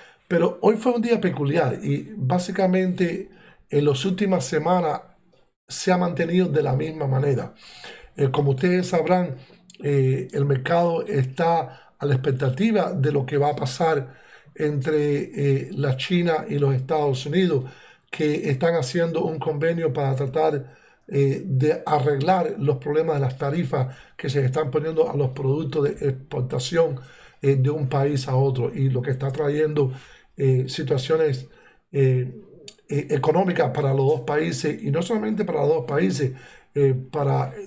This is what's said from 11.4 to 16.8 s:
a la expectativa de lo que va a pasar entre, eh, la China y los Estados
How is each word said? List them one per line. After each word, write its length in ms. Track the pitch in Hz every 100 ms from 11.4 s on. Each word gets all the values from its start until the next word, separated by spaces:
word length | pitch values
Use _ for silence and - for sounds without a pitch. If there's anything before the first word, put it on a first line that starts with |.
| 170 170 139 - - _
a 80 | 143
la 80 |
expectativa 760 | 127 143 131 139 131 220 208 170
de 220 | 180 127
lo 140 | 143 127
que 100 | 147
va 140 | 143
a 60 | 143
pasar 680 | 139 - 165 151 127 - - - - -
entre, 1080 | 151 147 139 151 147 143 - - 143 135 131
eh, 40 |
la 260 | - 139 127
China 480 | - 180 175 156 -
y 100 | 143
los 160 | 139
Estados 520 | 131